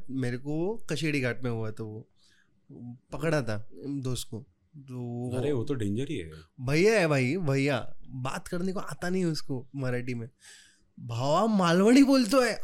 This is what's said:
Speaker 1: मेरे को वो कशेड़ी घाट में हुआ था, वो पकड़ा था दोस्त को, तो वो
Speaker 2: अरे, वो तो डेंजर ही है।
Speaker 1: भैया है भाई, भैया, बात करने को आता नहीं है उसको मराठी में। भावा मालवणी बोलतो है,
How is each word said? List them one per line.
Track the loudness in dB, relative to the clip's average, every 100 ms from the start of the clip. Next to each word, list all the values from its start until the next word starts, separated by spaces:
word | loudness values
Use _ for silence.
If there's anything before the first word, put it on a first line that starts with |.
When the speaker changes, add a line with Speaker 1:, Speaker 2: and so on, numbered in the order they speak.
| -4
Speaker 1:
मेरे | -4 -2 -4
को | -4
वो | -2 -2 -4 -4
कशेड़ी | -2 0 0
घाट | 0 -2
में | -2
हुआ | -2 -4
था, | -6
वो | -10 -10 -14 _ _ _ _ _ _ -16 -16 -16 _
पकड़ा | -4 0 0
था | 0 -4 -6 -10
दोस्त | -8 -6 -4 -4 -6
को, | -12 -14 _ _ -20
तो | -14 -10
वो | -8 -6 -4 -2
Speaker 2:
अरे, | 0
वो | -2
तो | -2
डेंजर | -2 -2 -2 -4
ही | -6
है। | -8 -14 -20 -10
Speaker 1:
भैया | 0 4 4 4
है | 2
भाई, | 2 2 0
भैया, | 0 2 2 0 -2 -8 -10
बात | -8 -6 -6 -6
करने | -4 -4
को | -4
आता | -6 -6 -2
नहीं | 0 0
है |
उसको | 0 -4 -6 -6 -6
मराठी | -2 -2 -4
में। | -6 -8 -14 -20 -20 -20 _ _ -16
भावा | -8 -2 2 4 4
मालवणी | 4 4 6 8 8
बोलतो | 8 6 6 4
है, | 4 0